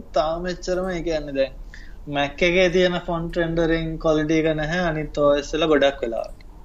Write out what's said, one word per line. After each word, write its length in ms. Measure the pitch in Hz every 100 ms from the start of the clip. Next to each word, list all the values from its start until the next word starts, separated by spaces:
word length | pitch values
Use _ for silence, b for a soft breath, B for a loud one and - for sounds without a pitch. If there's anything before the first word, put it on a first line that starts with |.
| -
තාම 360 | 175 156 170 180
එච්චරම, 400 | 175 - 180 185
ඒ 120 | 170
කියන්නේ 340 | 165 156 147 139
දැන් 180 | 135 - B B B B -
Mac 360 | 143 143 143
එකේ 280 | 180 180 180
තියෙන 280 | 180 180 175
ෆොන්ට් 360 | - 165 170 175
රෙන්ඩරින් 560 | 165 165 160 165 165 160
ක්වොලිටි 400 | 160 156 151 160
එක 100 | 156 156
නැහැ 260 | 151 180 175
අනිත් 300 | 156 147 -
ඕ 120 | 143 143
එස් 180 | 139
වල 140 | 156 160
ගොඩක් 340 | 147 139 139
වෙලාවට. 400 | 117 113 - - - -